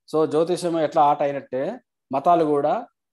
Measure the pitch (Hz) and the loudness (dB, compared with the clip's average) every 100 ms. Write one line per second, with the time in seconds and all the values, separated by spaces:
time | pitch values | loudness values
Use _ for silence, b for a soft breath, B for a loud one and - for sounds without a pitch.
0 | - 156 156 147 165 170 170 165 151 160 | -6 -2 0 0 0 -2 -2 -2 0 2
1 | 147 147 143 139 - 127 151 247 _ _ | 2 2 -2 -4 -8 -6 -6 -8 _ _
2 | - 135 175 170 156 147 147 196 254 _ | -8 -2 2 2 2 0 0 -2 -6 _
3 | _ | _